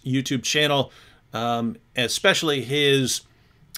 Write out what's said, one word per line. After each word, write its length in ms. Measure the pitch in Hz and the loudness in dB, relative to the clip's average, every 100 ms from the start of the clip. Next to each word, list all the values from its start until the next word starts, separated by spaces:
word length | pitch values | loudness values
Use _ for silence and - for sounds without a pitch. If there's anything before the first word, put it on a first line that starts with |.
| 135 | -2
YouTube 380 | 131 131 135 | -2 -2 -4
channel, 480 | - 151 151 143 131 - - - _ | -2 0 2 2 -2 -8 -20 -20 _
um, 440 | 110 120 117 117 - _ - | -6 -2 -2 -4 -6 _ -4
especially 640 | 117 - 196 180 160 143 | -2 0 2 2 0 -2
his, 600 | 117 147 143 139 123 - - _ _ _ _ | -2 2 4 4 2 -4 -8 _ _ _ _